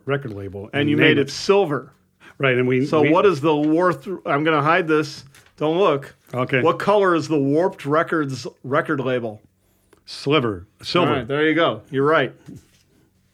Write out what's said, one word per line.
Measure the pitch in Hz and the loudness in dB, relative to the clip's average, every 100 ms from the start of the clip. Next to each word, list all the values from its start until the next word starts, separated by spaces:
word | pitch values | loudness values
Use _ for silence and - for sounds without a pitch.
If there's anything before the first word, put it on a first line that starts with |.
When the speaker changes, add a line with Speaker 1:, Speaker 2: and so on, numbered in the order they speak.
Speaker 1:
record | - 139 135 | -6 -6 -6
label | 101 98 98 101 | -10 -12 -12 -8
Speaker 2:
And | 143 | -4
Speaker 1:
and | 147 | 0
Speaker 2:
you | 147 | 2
Speaker 1:
name | 156 | 4
Speaker 2:
made | 147 | 4
Speaker 1:
it. | |
Speaker 2:
it | 139 | 0
silver. | - - 196 180 147 - _ _ _ - - | -2 2 2 2 -2 -6 _ _ _ -20 -4
Speaker 1:
Right, | 139 123 | 0 2
and | 123 | 2
we, | 127 143 | 0 2
Speaker 2:
So | 160 | 2
Speaker 1:
we | 147 | 4
Speaker 2:
what | 170 196 | 4 4
is | 160 | 2
the | 151 147 | 2 2
Warped, | 151 156 185 165 - 180 | 2 2 2 0 -6 -10
I'm | - 143 | -4 -2
gonna | 156 156 | 2 2
hide | 143 175 165 | 2 2 2
this. | 156 151 - - - - - | 0 0 -8 -20 -20 -20 -6
Don't | 151 165 | -2 0
look. | 196 139 139 - _ | 2 0 -4 -20 _
Speaker 1:
Okay. | 123 127 135 | -6 -2 0
Speaker 2:
What | 151 170 | 2 0
color | - 208 190 | 2 2 4
is | 165 135 | 2 0
the | 156 | -2
Warped | 139 147 185 185 | 0 0 0 -4
Records | 139 151 170 170 143 131 170 - | -2 -2 0 -2 -4 -6 -12 -14
record | 131 143 170 147 | -4 -4 -2 -4
label? | 127 127 113 107 _ _ _ _ _ _ - | -2 -4 -4 -12 _ _ _ _ _ _ -20
Speaker 1:
Sliver. | - - 151 120 95 87 _ | -10 -2 0 0 -4 -10 _
Silver. | - 175 170 | -4 0 0
Speaker 2:
All | 143 | -2
right, | 113 | -4
there | 139 156 | -2 0
you | |
go. | 156 160 113 - | 2 0 -2 -6
You're | 131 139 | -2 2
right. | 156 131 - - - - _ _ _ _ _ _ | 2 0 -6 -20 -20 -20 _ _ _ _ _ _